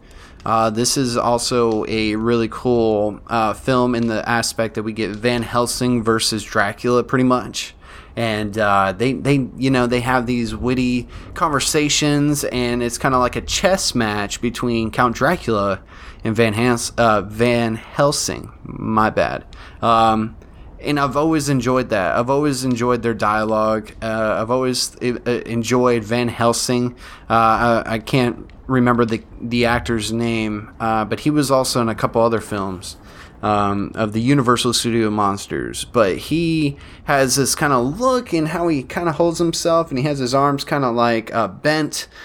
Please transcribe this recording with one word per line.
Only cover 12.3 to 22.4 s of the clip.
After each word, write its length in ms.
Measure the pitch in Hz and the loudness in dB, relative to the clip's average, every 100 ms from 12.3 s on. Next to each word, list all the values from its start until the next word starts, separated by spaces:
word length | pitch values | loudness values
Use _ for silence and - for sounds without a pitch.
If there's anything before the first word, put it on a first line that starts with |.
| 143 - | 0 -2
and 360 | 123 120 123 | -2 0 0
it's 160 | 120 120 | -2 -2
kinda 200 | 143 127 | 0 2
like 180 | 123 120 | 2 -2
a 60 | |
chess 520 | - - 180 190 - | -4 0 2 2 0
match 460 | 123 107 104 101 - | 0 0 -2 -4 -4
between 500 | 120 113 123 113 113 | -4 -4 -2 -2 0
Count 260 | 120 123 110 | 2 0 2
Dracula 640 | 135 180 - 107 101 92 - - - - | 0 0 0 0 0 -4 -8 -20 -20 -8
and 100 | 113 | -2
Van 200 | 107 113 | 2 2
Hans-, 400 | 104 123 120 - - | 2 2 0 -2 2
uh, 240 | 117 104 | 4 2
Van 520 | 98 107 120 120 117 110 | 0 0 2 2 0 -4
Helsing. 760 | - - 143 151 - 65 - - | -6 0 0 0 -4 -6 -10 -16
My 460 | - - 107 110 107 | -14 -8 -2 2 2
bad. 340 | 95 62 67 - - - - | 2 0 -4 -10 -18 -20 -4
Um, 560 | 113 113 113 110 110 - - - - - | 2 4 4 2 -2 -8 -20 -20 -20 -10
and 200 | - 147 | -4 0
I've 180 | 139 135 | 0 0
always 320 | 160 160 139 | 2 2 2
enjoyed 400 | 135 117 127 120 | 0 2 0 2
that. 260 | 104 87 95 | 0 2 0
I've 140 | 123 | 2
always 340 | 139 | 2